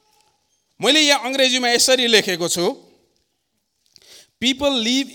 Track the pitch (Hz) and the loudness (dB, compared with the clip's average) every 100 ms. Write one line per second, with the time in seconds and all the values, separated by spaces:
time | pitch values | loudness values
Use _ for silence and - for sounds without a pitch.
0 | _ _ _ _ _ _ _ _ 202 302 | _ _ _ _ _ _ _ _ 0 2
1 | 294 285 233 269 262 254 247 240 - 262 | 2 0 -2 0 0 0 0 0 2 2
2 | 240 220 196 175 170 - 175 277 - _ | 2 2 0 -4 -4 -2 -4 -4 -12 _
3 | _ _ _ _ _ _ _ _ _ _ | _ _ _ _ _ _ _ _ _ _
4 | _ - _ _ 240 269 285 262 220 254 | _ -20 _ _ -4 -2 -2 -2 -2 -4
5 | 269 | -4